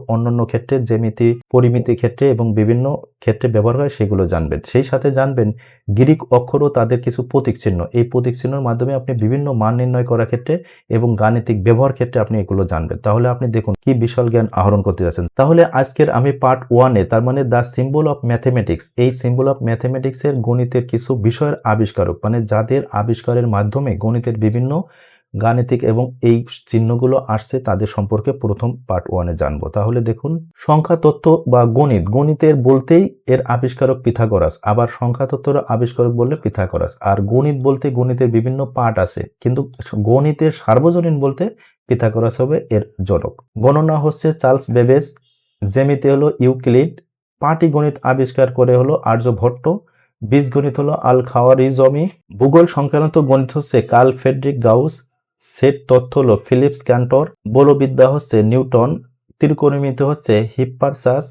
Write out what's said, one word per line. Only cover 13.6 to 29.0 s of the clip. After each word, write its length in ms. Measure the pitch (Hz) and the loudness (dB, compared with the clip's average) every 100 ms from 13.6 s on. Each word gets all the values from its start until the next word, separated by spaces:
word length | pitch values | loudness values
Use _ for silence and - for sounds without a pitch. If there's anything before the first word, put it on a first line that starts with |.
| 107 98 | -2 -4
কি 80 | - 127 | 0 0
বিশাল 220 | 117 123 120 | 0 0 -2
জ্ঞান 140 | 113 110 - | 0 -2 0
আহরণ 200 | 98 104 98 | 2 2 0
করতে 140 | 87 87 | -2 -2
যাচ্ছেন। 200 | 80 85 - | -4 -6 0
তাহলে 220 | 135 165 170 131 | 2 4 4 2
আজকের 300 | 135 - 151 - | -2 0 0 2
আমি 140 | 135 131 | 0 0
পার্ট 180 | 131 127 - | 0 0 0
ওয়ানে, 300 | 120 131 123 117 | 2 4 2 0
তার 120 | 113 120 | 0 0
মানে 120 | 135 127 | -2 0
the 80 | 120 123 - | 0 -2 -4
symbol 280 | 131 147 156 | -2 0 -2
of 60 | 139 123 | -2 -2
mathematics, 540 | 117 131 123 104 80 - - | -2 0 -2 -2 -4 -6 -2
এই 80 | 123 127 | -2 0
symbol 260 | 123 123 131 | -4 0 0
of 60 | 135 120 | -2 -2
mathematics 520 | 117 127 131 135 131 147 | -4 -4 -4 -6 -4 -4
এর 80 | 139 110 | -2 -2
গণিতের 360 | 123 123 123 123 | 0 0 -2 -2
কিছু 200 | 117 123 127 104 | -4 -4 -2 0
বিষয়ের 300 | 117 147 147 117 | 0 -2 -2 -2
আবিষ্কারক, 440 | 107 107 - 92 87 | 0 0 -2 -4 -2
মানে 140 | 107 117 107 | -2 -2 0
যাদের 300 | 107 113 135 - 104 | -2 0 -2 -2 -4
আবিষ্কারের 460 | 110 117 - 120 120 104 | -2 -4 -2 -2 0 0
মাধ্যমে 360 | 107 135 139 95 | 0 -2 -4 -4
গণিতের 320 | 110 120 117 110 | -2 -2 -2 -2
বিভিন্ন 280 | 107 117 127 151 190 _ _ _ _ | 0 0 -2 -4 -6 _ _ _ _
গাণিতিক 460 | 107 113 120 123 123 123 | -4 0 0 0 0 0
এবং 140 | 113 127 - 117 | 0 -2 -2 2
এই 80 | 117 120 - - | 2 0 -14 -4
চিহ্নগুলো 460 | 113 113 120 127 131 - | -2 0 0 0 0 -2
আসছে, 220 | 107 - 135 127 | -6 -4 -6 -2
তাদের 220 | 98 107 - | -2 -2 -4
সম্পর্কে 360 | 98 107 120 131 | -2 -2 -2 -4
প্রথম 260 | 113 101 117 120 - | -4 -2 -4 -6 -6
পার্ট 180 | 92 | -6